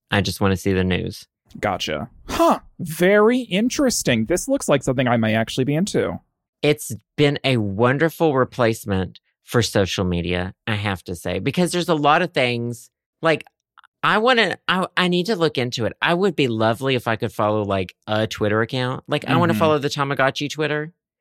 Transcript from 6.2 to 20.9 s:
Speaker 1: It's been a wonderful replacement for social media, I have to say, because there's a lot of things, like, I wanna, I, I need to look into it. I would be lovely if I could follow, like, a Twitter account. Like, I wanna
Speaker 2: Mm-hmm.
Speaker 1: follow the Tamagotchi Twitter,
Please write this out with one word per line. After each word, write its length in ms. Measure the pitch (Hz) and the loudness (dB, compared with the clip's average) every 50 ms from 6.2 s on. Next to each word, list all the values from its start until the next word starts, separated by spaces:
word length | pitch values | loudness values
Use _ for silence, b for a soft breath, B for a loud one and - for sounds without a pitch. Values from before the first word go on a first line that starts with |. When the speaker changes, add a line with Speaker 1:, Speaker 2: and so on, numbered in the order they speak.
| _ _ _ _ _ _ _ _ | _ _ _ _ _ _ _ _
Speaker 1:
It's 340 | - 147 147 - - - 113 - - _ _ | 0 0 0 0 -4 -10 -12 -12 -14 _ _
been 220 | - 147 143 147 - - | 2 2 2 2 0 0
a 140 | 135 127 | 0 2
wonderful 800 | 113 104 101 95 104 120 123 135 143 165 160 - - 165 156 135 | 2 0 0 2 2 4 4 4 4 2 0 2 2 0 2 4
replacement 840 | 131 123 - - 131 120 113 113 - - 104 95 92 90 87 - - _ _ _ _ _ | 2 2 0 0 0 2 2 0 -2 -4 -2 -2 -2 -2 -4 -8 -16 _ _ _ _ _
for 180 | - - 120 | -2 0 0
social 420 | 107 - - 107 95 90 - 104 95 | 2 2 2 2 2 2 0 -2 -2
media, 500 | 90 87 87 85 87 90 90 92 92 - _ _ | 0 -2 -2 -2 -2 -2 -4 -4 -6 -10 _ _
I 80 | 113 107 | -6 -4
have 280 | 101 104 104 92 - - | -4 -2 -4 -4 -6 -8
to 100 | 95 90 | -10 -12
say, 240 | - - 90 90 95 | -8 -6 -6 -6 -4
because 320 | 101 139 - 180 180 160 | -4 -2 -2 0 0 0
there's 160 | 175 175 160 175 | -2 -2 -2 0
a 60 | 165 | 0
lot 260 | 147 147 143 156 170 | 2 4 4 4 4
of 120 | 180 165 - | 2 0 0
things, 560 | 143 127 120 120 117 120 120 120 - - - _ _ _ _ _ _ | 0 0 0 0 -2 -4 -6 -8 -10 -14 -20 _ _ _ _ _ _
like, 240 | 160 165 160 - - _ _ _ _ _ _ _ _ _ _ _ - | 0 0 0 0 -4 _ _ _ _ _ _ _ _ _ _ _ 0
I 140 | 156 185 214 | 0 2 2
wanna, 380 | 226 254 254 233 202 170 - - _ | 4 4 4 4 2 0 -2 -4 _
I, 200 | - 175 190 180 - _ | -2 -2 -2 -2 -2 _
I 100 | 170 180 | 0 0
need 200 | 180 175 180 175 | 2 2 0 0
to 80 | 226 226 | -2 0
look 220 | 170 165 151 - | 0 0 0 0
into 280 | 135 120 123 - 127 107 | -2 -4 -4 -2 -4 -4
it. 80 | 98 - - | -4 -2 -2
I 120 | - 156 175 | 0 0 2
would 220 | 175 202 196 - | 2 0 0 0
be 120 | - 139 | 0 0
lovely 480 | 117 113 110 110 113 117 101 131 139 131 | 0 0 2 2 2 2 0 -2 -2 -2
if 120 | 117 - | 0 0
I 80 | 120 110 | -2 -2
could 160 | - 120 98 | -2 -4 -4
follow, 320 | - - 110 107 107 107 104 | -2 0 0 0 0 0 0
like, 320 | 101 98 98 92 - - _ _ | -2 -2 -2 -4 -6 -10 _ _
a 200 | 107 107 110 110 | -4 -2 -2 -2
Twitter 340 | 101 - - 110 101 107 110 | -2 -2 -2 -2 0 0 0
account. 420 | 113 110 135 127 127 127 135 - - | -2 -2 -4 -4 -4 -4 -6 -8 -6
Like, 180 | - 147 151 - | -6 -6 -4 -2
I 100 | - 160 | 0 0
wanna 160 | 170 175 165 160 | 2 2 2 2
Speaker 2:
Mm-hmm. 60 | 208 | 2
Speaker 1:
follow 200 | 165 156 151 143 | 2 2 2 2
the 80 | 135 | 0
Tamagotchi 600 | 143 - 147 139 139 139 - 131 139 - - 147 135 | -2 -2 -2 -2 -2 0 0 0 0 0 -2 -6 -6
Twitter, 440 | - 151 151 143 151 151 151 165 | -4 -4 -4 -2 -4 -4 -6 -8